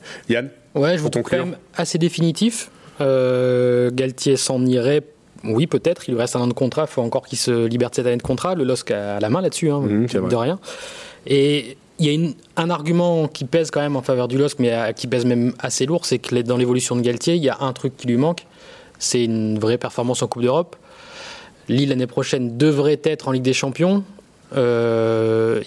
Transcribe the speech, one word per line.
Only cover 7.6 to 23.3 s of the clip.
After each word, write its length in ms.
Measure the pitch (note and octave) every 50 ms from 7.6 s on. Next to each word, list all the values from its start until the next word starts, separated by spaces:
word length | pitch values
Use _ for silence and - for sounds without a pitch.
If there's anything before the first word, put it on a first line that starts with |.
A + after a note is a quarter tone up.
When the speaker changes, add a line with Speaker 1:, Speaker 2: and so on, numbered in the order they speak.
| A#2
Speaker 2:
libère 240 | A2+ A#2+ A#2+ B2 A#2
de 40 | -
cette 120 | - A#2+
année 100 | B2 A#2+
de 60 | A#2+
contrat. 320 | - - C3 A#2+ - F3+ F#3+
Le 100 | E3+ C3
losc 260 | B2+ B2+ - - -
a 300 | A2 G#2 G2+ G2+ G2+ G2+
la 100 | G#2+ G#2+
main 100 | C3+ F#3
là-dessus, 300 | F#3+ D#3+ - - E3+ D3+
hein, 100 | C#3+ C#3+
Speaker 1:
Mhm, 280 | C#3 G#2 G#2 G#2+ A#2+ A#2+
c'est 100 | A2+ G2
Speaker 2:
mine 80 | G#2
Speaker 1:
vrai. 40 | A#2+
Speaker 2:
de 60 | A#2+
rien. 220 | A#2 A#2 C#3 F3+ G3 - - - - - - - - - - - - -
Et 500 | - C#3 C#3 C#3 D3 D3 D3 A2+ A#2 C3+ - _ _ _ -
il 60 | D#3+
y 20 | C#3+
a 40 |
une, 220 | D3 D#3+ E3+ D#3 - - - - -
un 140 | - E3 F3
argument 580 | F3 D3 D3 D#3+ E3+ F3 F3 F3 E3+ E3 D#3 D3
qui 160 | - - C#3
pèse 260 | B2 - E3 D#3+ D#3
quand 100 | - D3+
même 160 | D3 D3 C#3+
en 60 | C3
faveur 240 | B2+ - C3 B2 B2 A#2+
du 80 | B2+
losc, 220 | C3+ C#3+ C#3+ - -
mais, 140 | B2 A#2+
euh, 200 | A#2 A#2 A2+ A2
qui 140 | A2+ - -
pèse 180 | B2 B2+ B2 A#2+
même 280 | B2 B2 A#2+ A#2+ B2 A#2+ -
assez 260 | - B2+ - - C3+
lourd, 200 | C#3 E3+ E3+ -
c'est 120 | - C3 A2+
que 160 | - - -
les, 80 | -
dans 140 | A#2+ A#2 B2
l'évolution 400 | B2 B2 B2 B2 B2+ B2 - B2
de 40 | B2
Galtier, 320 | A#2 A#2+ A#2+ A#2 - E3+ E3+
il 60 | F3
y 60 | D3 B2+
a 80 | A2+ -
un 120 | C3+ C3
truc 240 | B2 - - C3 -
qui 120 | - - B2
lui 80 | A#2+
manque, 300 | A#2+ C#3+ E3 F3 - - - - - - - - - - - - -
c'est 240 | - - - B2 A#2+
une 340 | A2+ A2+ A2 A2 G#2+ G#2+ G#2+
vraie 180 | A2 A2 A#2+ A#2+
performance 440 | - A#2 - - A#2+ B2 B2 -
en 40 | B2+
Coupe 160 | A2+ - A#2+
d'Europe. 340 | A#2+ B2 C3 E3 F3 - - - - - - - - - - - - - - - - - - - - -
Lille, 220 | A2+ C3 C#3+ C#3
l'année 160 | C3+ B2+ B2+
prochaine, 500 | B2 - C#3 C3 - - C3+ B2 A#2+ A#2
devrait 440 | A#2+ D3 D#3 D3 C#3 C#3 D3+ D3+ D3 -
être 240 | D#3+ D3+ D3 -
en 40 | C#3